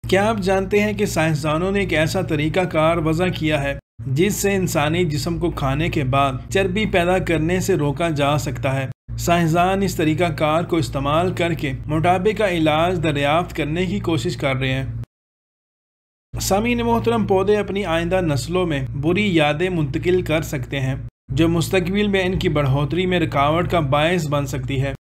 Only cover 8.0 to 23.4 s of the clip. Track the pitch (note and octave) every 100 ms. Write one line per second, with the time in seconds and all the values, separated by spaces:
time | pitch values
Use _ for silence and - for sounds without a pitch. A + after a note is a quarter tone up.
8 | E3+ D3 C#3+ D3 D#3 A#2+ C3+ C3+ C3 -
9 | - A2+ - E3+ E3+ E3+ F3+ G3 G3 -
10 | D#3 D#3 F3 D#3+ D#3 D#3 E3+ E3+ B2+ C#3+
11 | C#3 D#3 F#3 F3+ E3+ D#3+ D3+ B2+ - D#3
12 | F3 F#3 G3 G#3+ G#3 F3 D#3 D3+ F3 F#3
13 | D#3+ C#3+ C#3+ D#3+ F3 - D3 D#3+ F#3 G3+
14 | F3 D#3+ F3 - C#3+ C3 C3 C3 B2 A#2
15 | A#2 _ _ _ _ _ _ _ _ _
16 | _ _ _ - - G3 A#3 A#3+ A#3 A#3
17 | A3+ A#3 F#3+ F#3+ F#3+ G#3 G3 G3 F#3+ E3
18 | E3+ F#3 E3+ C#3 - F3+ F3+ C#3+ B2 A#2+
19 | D3+ F3+ G#3 D#3+ D3 D3+ F#3 F3 D3 D#3
20 | E3+ F3+ F3+ D#3 D#3 D3 B2 C#3 C3 C3
21 | A2+ _ _ C3 E3 E3+ D#3 F#3+ F3 G3+
22 | G#3 G3 F#3 F#3 F3+ D3+ C#3 C#3 C#3+ D#3+
23 | F3+ F3+ D#3 C#3